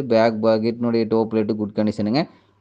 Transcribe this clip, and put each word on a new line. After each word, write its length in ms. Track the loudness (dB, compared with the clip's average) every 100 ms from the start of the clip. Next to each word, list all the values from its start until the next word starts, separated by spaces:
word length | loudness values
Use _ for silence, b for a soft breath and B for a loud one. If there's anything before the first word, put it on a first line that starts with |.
| 2
பேக் 320 | 2 2 2
பக்கெட்னுடைய 640 | 2 2 0 -2 -2 0 0
டோப் 260 | 0 0
லைட் 180 | 0 -2 -2
குட் 200 | -4 -2
கண்டிஷனுங்க. 460 | -2 -2 -2 -2 -4 b b b